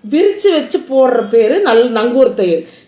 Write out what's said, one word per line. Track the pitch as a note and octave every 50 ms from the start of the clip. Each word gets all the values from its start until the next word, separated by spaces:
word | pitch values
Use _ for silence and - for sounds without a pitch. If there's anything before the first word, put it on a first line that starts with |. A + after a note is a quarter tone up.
| -
விரிச்சு | G#3 C#4+ D#4 G4 G4+ G4 - - G4+
வச்சு | E4+ D4+ C4 - - -
போடுற | - - C4+ C4 C4 B3 A#3+ A#3 G#3 G3+
பேரு | A3+ A#3 A3 G#3+ D4 G4+
நல்-, | G#4 C#4+ A3+ A3+ A#3+ B3
நங்கூர | A3+ A3 A3 A#3+ A#3+ C4 C4 -
தையல். | - - G3 F3+ E3 E3 - - - - _